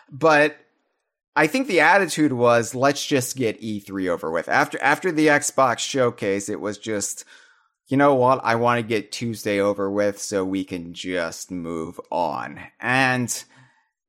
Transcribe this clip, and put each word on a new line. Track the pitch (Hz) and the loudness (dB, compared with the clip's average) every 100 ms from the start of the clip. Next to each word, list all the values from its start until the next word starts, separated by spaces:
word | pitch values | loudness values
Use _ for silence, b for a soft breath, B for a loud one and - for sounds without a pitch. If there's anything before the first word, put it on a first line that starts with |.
| B | B
But | 135 160 147 151 - _ _ _ _ _ _ _ - | 0 4 4 4 0 _ _ _ _ _ _ _ 0
I | 156 | 2
think | 262 269 | 2 0
the | 175 | 4
attitude | 156 196 185 - 151 | 6 6 2 2 0
was, | 127 120 117 110 | 4 4 4 2
"Let's | 123 139 143 | 0 0 0
just | - 147 131 135 | 0 0 -2 -2
get | 117 - | -2 -2
E | 110 104 | -8 -8
three | - 98 92 | -8 -4 -2
over | 82 82 | -2 -2
with." | 82 - | -4 0
After, | 110 147 - | 0 0 0
after | - 151 185 | 0 0 0
the | 156 151 | 2 4
Xbox | 147 - - 131 113 | 2 0 0 2 0
showcase, | - 139 123 - 104 98 101 | -4 0 0 0 -2 -2 -4
it | 92 | -6
was | 95 98 | -6 -8
just, | 113 104 - - - b b b b b - | -6 -6 -6 -10 -16 b b b b b -2
"You | 135 | 2
know | 143 | 4
what? | 131 123 131 | 4 4 2
I | 113 | 0
wanna | 117 120 120 | 0 2 0
get | 107 110 - | 0 -4 -4
Tuesday | - 117 107 110 101 | -8 -8 -6 -2 0
over | 101 101 98 | 0 0 -2
with | 101 104 101 | 0 0 -2
so | - 101 | -4 -2
we | 95 95 | -2 -4
can | 92 90 85 | -4 -8 -10
just | 85 90 90 82 - - | -12 -6 -4 -4 -8 -12
move | 90 82 82 82 - - | -10 -6 -6 -8 -12 -8
on." | 82 82 67 60 76 - - | -4 -2 -4 -10 -14 -20 -10
And | 117 127 131 127 120 - - b b b b _ | -2 0 2 0 -4 -6 -12 b b b b _